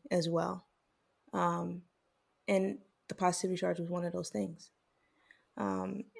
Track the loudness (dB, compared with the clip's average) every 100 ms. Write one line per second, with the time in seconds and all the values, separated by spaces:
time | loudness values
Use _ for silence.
0 | -2 0 2 2 0 -2 -10 _ _ _
1 | _ _ _ 0 2 2 -2 -6 -12 _
2 | _ _ _ _ 0 2 2 -2 -10 _
3 | -14 2 2 4 0 0 0 0 -2 -2
4 | -2 -2 -4 -2 -4 -6 -16 _ _ _
5 | _ _ -20 -20 _ -4 -2 -2 -2 -6
6 | -8 -4